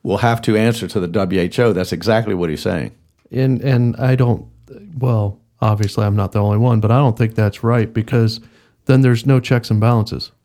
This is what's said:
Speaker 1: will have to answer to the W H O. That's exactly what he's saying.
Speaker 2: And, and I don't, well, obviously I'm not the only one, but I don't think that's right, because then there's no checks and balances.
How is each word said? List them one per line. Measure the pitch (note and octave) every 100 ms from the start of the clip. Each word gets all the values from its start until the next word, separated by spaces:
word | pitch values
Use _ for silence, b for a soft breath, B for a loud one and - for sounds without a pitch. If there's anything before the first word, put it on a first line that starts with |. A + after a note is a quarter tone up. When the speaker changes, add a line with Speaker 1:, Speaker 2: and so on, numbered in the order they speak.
Speaker 1:
will | G#2+ G2+
have | A#2 A2+
to | - G#2+
answer | A2+ A2+ F#2
to | G#2+
the | F2
W | F2 F#2+ F#2
H | F2 -
O. | A#2+
That's | F#2 F#2
exactly | E2+ G#2 A2 A2
what | F#2 E2+
he's | D2
saying. | G2 F2 A1+ - _ _ _
Speaker 2:
And, | B2 C3 B2
and | C3 B2 A#2+ A2+
I | B2+
don't, | B2+ B2 A2 - _ - - G3+ D3+
well, | B2 A2+ G2+ G2 _ _
obviously | A2 G#2+ G2+ -
I'm | G#2 G#2
not | G2
the | G#2+
only | G#2 G#2
one, | B2 A#2
but | A2
I | B2
don't | C#3 G#2
think | A2+
that's | A2+ G#2+ -
right, | A#2 A#2+ A2
because | A2+ A2 A#2+ A2+ A2+ b b b b -
then | C3
there's | C3 A#2 C3+
no | C3
checks | - B2 -
and | G#2+
balances. | A2 A#2+ G#2+ C2+ - _